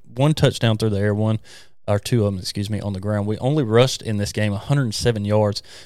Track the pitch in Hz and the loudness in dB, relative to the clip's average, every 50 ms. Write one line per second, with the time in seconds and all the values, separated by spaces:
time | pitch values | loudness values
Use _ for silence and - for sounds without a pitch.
0 | - - - 127 139 156 156 - 147 120 - - 120 113 110 104 113 110 101 98 | -20 -10 -2 0 2 2 2 2 2 2 2 2 2 2 2 2 0 0 0 2
1 | 104 104 104 107 110 110 110 - - - - - - - - - - 104 104 101 | 0 2 2 2 0 0 0 -2 -6 -12 -20 -20 -20 -20 -20 -8 -2 0 0 0
2 | - - 127 117 101 101 98 90 - - - 101 98 104 107 95 - 101 98 92 | 0 0 0 2 2 0 -2 -4 -8 -8 -6 -6 -6 -4 -6 -4 -4 -6 -6 -4
3 | 101 104 107 104 101 104 110 - 120 131 151 156 127 107 110 120 131 131 - - | -4 -2 -2 -2 -2 -2 -4 -2 -2 0 0 0 0 4 4 4 4 4 0 -4
4 | - 113 107 101 101 - - 110 107 104 98 101 - - 143 143 131 110 - - | -6 -4 -2 -2 -2 -2 -2 -2 -2 0 -2 -4 -2 0 0 2 0 0 -2 0
5 | - 120 113 107 101 104 107 107 107 104 101 - - - - - | 0 0 0 0 0 0 2 2 2 2 0 -4 -10 -12 -18 -20